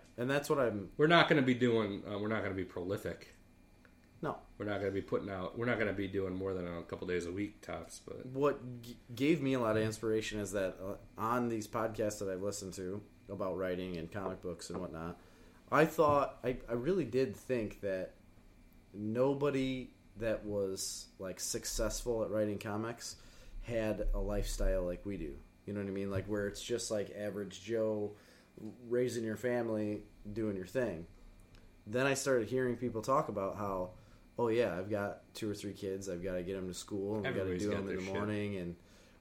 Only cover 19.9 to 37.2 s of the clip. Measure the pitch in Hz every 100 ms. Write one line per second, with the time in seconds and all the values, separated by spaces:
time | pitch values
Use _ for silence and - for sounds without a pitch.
19.9 | - - 101 113 92 104 104 95 95 -
20.9 | - - - 95 90 - 113 - - 107
21.9 | - 123 113 101 107 107 104 110 107 113
22.9 | 120 - - - - - - - 113 107
23.9 | 101 104 101 98 104 101 - 95 95 90
24.9 | 87 101 95 76 73 - - - 101 98
25.9 | 98 98 95 95 104 101 - - 117 -
26.9 | 107 98 101 104 101 95 92 101 113 110
27.9 | 107 104 - - - - - 107 120 120
28.9 | 123 127 117 110 104 123 120 117 107 107
29.9 | 104 - - 104 110 107 95 90 131 113
30.9 | 82 85 - - - - - - - 104
31.9 | 123 139 135 139 123 104 127 127 117 123
32.9 | 110 127 143 - 101 95 98 101 92 90
33.9 | - - - - - 117 117 107 87 101
34.9 | 104 101 - - - 107 101 101 92 98
35.9 | 98 98 87 92 90 90 95 92 87 -
36.9 | 104 98 110